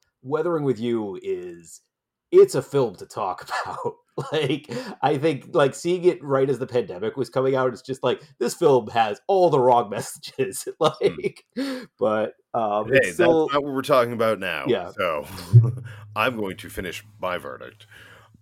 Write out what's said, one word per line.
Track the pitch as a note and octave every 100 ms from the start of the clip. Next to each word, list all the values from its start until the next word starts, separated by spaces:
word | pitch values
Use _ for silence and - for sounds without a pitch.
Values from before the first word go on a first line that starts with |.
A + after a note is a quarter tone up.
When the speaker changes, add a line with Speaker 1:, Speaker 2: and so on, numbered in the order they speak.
| _ _
Speaker 1:
Weathering | B2+ D3+ E3+ D#3+
with | C#3+ A2
You | A#2+ A#2 G#2 F2+
is, | G2 F#2 F2+ E2+ E2 - _ _ _ _ _
it's | F3+ G3
a | D3
film | - C#3 A#2 F2
to | -
talk | - G2 F2 -
<laughs> | -
about. | - - - - _ - -
Like, | D#3 D3+ D3 - B3 B3 -
I | - D3+
think, | D#3+ C3+ -
like, | E3+ C#3 -
seeing | F3 F#3
it | F3+ E3+
right | C#3+ C3+ C3+
as | A#2+
the | B2
pandemic | B2 F#2+ F2+ A2 C3+
was | A#2+
coming | C3+ C3
out, | C3 C3
it's | A2
just | - C3
like, | B2+ A2 - -
this | A#3+
film | - D3 C3 G#2+
has | A#2 A2 G#2 -
all | G3 F3
the | C#3+
wrong | B2 A#2+ G#2
<laughs> |
messages. | G#2 - - - - B2+ - - -
Speaker 2:
Hmm. |
Speaker 1:
Like, | D#3 - F#3+ - G3 - _ A3+ C#4 B3+ A#3+ -
but, | A2 G#2+ G#2+ - _
um, | A#2 A2 G#2 A2
Speaker 2:
Hey, | C3+
Speaker 1:
it's | G2+
still | E2 - D#3+ D3+
Speaker 2:
that's |
not | C#3+
what | C#3+
we're | C3
talking | C3 C3+ A#2+
about | A#2 A2+ G#2
now. | F#2 D#2+ C#2
Speaker 1:
Yeah. | G#2+ F2
Speaker 2:
So, | G#2 F2+ D2+ C#2 F#2+ F2 A2 A#2
<laughs> | - - - - G#2+
I'm | A#2 A2+
going | G2 F#2
to | F2+
finish | - F#2 - - -
my | F#2 F2
verdict. | C#2+ B1+ B1 - - - - - - _